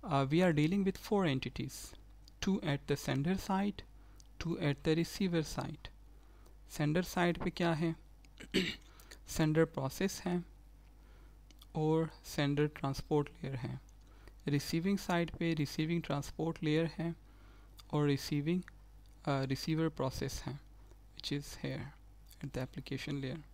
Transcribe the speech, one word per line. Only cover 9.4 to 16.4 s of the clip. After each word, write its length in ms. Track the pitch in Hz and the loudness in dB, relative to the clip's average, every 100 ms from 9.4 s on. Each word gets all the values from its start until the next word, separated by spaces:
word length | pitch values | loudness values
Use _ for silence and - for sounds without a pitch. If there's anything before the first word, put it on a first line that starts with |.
| 156 156 160 | 2 4 4
प्रोसेस 560 | - 135 - 190 - - | 2 -4 0 -2 -2 -2
है 180 | 180 170 - - - - - - - - - - - - 160 | -2 -4 -16 -20 -20 -20 -20 -20 -20 -20 -20 -20 -20 -10 -2
और 360 | 156 160 160 - - | 2 2 2 -4 -10
सेंडर 420 | - 143 143 151 | 0 2 4 2
ट्रांसपोर्ट 600 | - 139 135 - 151 143 | 0 -4 -4 0 0 0
लेयर 260 | - 143 135 | -4 -6 -4
है। 260 | 127 131 - - - - - - - | -4 -6 -12 -20 -20 -20 -20 -8 0
रिसीविंग 500 | 143 - 165 180 196 | 0 2 0 2 0
साइड 340 | - 175 170 | 2 0 0
पे 220 | - 170 | 0 0
रिसीविंग 480 | 160 143 - 156 170 | 0 0 0 0 0
ट्रांसपोर्ट 640 | - 143 139 - | 0 -4 -4 -4